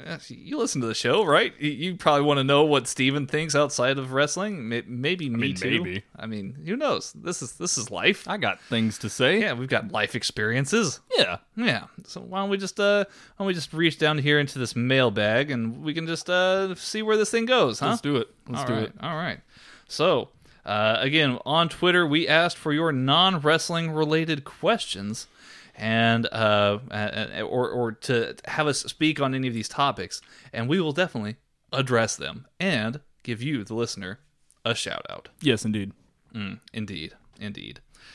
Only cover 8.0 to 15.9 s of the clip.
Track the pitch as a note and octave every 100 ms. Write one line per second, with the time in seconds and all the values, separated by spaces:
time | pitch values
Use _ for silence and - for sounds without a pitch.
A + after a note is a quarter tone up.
8 | C#3+ G3+ - G3+ A#2 F#2 - A#2 A2 G#2
9 | G#2+ - B2+ F#3+ G3 A#2+ C3 A#2 G#2+ A2
10 | G#2 A2+ - - G#2+ B2 C#3 A3 F#3 -
11 | _ B4 F#2 E2+ _ G#3+ A#3 A2+ - -
12 | - - - F#3 G3 G3 F#3+ - G3+ G#3
13 | G3+ - - - G3 F3+ C#3 D#3 E3+ D3
14 | D#3 D3+ C#3 D3 C#3+ C3+ A#2+ A#2 B2 C3
15 | B2 G#2 G#2 A2+ D3+ B2+ A2+ B2+ D#3